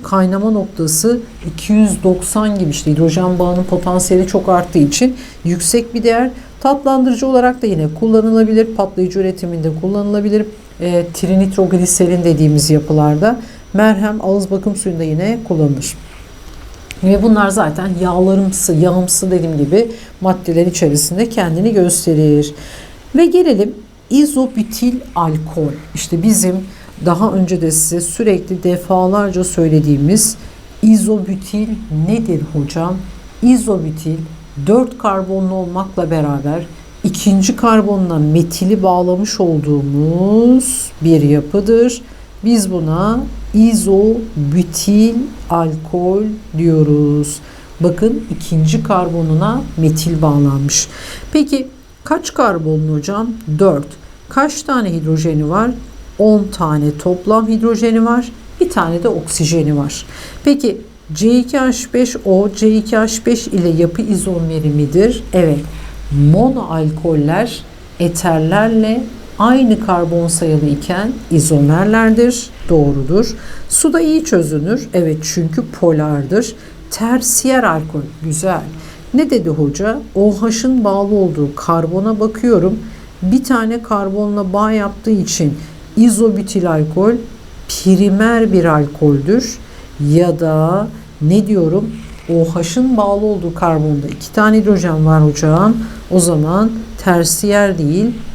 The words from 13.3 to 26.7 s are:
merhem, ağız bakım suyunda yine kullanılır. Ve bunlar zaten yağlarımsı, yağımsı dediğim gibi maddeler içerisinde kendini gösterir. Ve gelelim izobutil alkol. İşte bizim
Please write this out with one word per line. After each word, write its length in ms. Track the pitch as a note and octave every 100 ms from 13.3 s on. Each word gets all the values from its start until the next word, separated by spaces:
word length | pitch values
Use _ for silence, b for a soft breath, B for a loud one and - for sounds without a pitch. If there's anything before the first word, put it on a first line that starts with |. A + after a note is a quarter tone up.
| A#3+ B B -
merhem, 460 | F#3+ G#3+ G3 G#3+ G#3+
ağız 280 | F#3+ G3 F#3+
bakım 240 | G3 G#3 G3
suyunda 280 | F#3+ E3
yine 360 | D#3+ D#3 G3 A#3 -
kullanılır. 500 | E3 D3 C3 - - B B - - - - - - - -
Ve 200 | F#3 G3
bunlar 260 | A3+ G#3+ G3
zaten 400 | F#3+ D#3+ D#3 F#3+ F3
yağlarımsı, 720 | F#3 F3+ F#3 G3 F#3+ F#3+ -
yağımsı 580 | D#3+ F3+ F3+ F3+ - F#3+
dediğim 260 | F3+ E3 D3+
gibi 340 | C#3 F#3+ A#3 B B -
maddeler 440 | F#3 F#3 - E3 F3
içerisinde 640 | E3+ D#3+ D3 - F3 A#3
kendini 440 | A3+ F3 D#3+ G#3+
gösterir. 800 | G#3 F3 - - D#3 D#3 D3 D3 D3 B B B B - C4+
Ve 100 | E4+
gelelim 480 | F4+ E4+ G#3 G#3+ - - - -
izobutil 880 | C4+ D4 C4 C4 A3+ G#3+ - B3 B3 - F3
alkol. 560 | E3 D#3 - E3+ D3+ - - -
İşte 280 | - E3+
bizim 320 | G#3+ G3 F#3 F#3 -